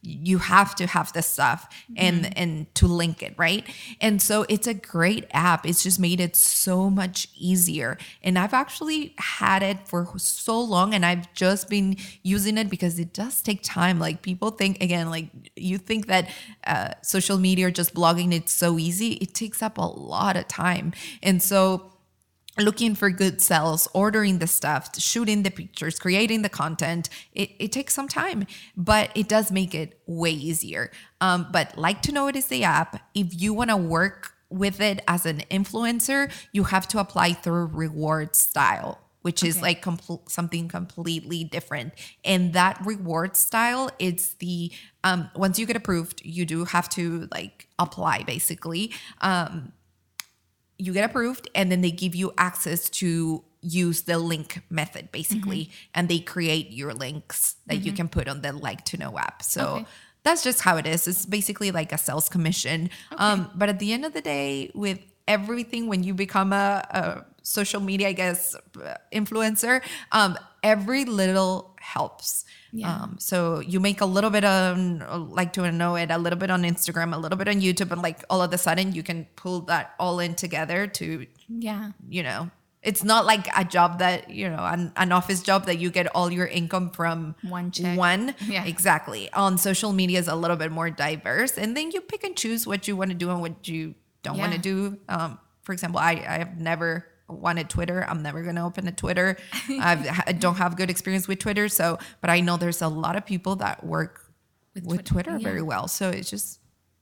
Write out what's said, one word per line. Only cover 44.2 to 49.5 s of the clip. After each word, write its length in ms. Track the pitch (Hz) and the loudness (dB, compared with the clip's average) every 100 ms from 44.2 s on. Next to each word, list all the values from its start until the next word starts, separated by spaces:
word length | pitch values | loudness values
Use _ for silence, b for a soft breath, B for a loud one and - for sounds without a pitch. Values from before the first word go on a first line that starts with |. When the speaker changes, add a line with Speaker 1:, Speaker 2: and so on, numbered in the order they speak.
| - - | -4 -6
Speaker 1:
the, 260 | 175 175 170 B B B | -6 -4 -4 B B B
um, 260 | 190 180 151 | 0 0 -2
once 240 | - 190 180 | -2 0 0
you 60 | |
get 120 | 220 226 | 0 -2
approved, 440 | 220 175 165 - | 0 0 0 -8
you 220 | - 165 | -10 -4
do 220 | 170 160 175 | -2 -2 2
have 240 | - 175 | 2 0
to, 380 | - 170 165 165 | -2 -2 -2 -6
like, 360 | - 196 _ - - | -8 -10 _ -20 -2
apply, 460 | 175 - 170 120 | -2 0 0 0
basically. 680 | - 147 - 170 165 165 220 B B B | -2 -4 -4 -4 -6 -4 -4 B B B
Um, 500 | 185 185 165 | 0 0 0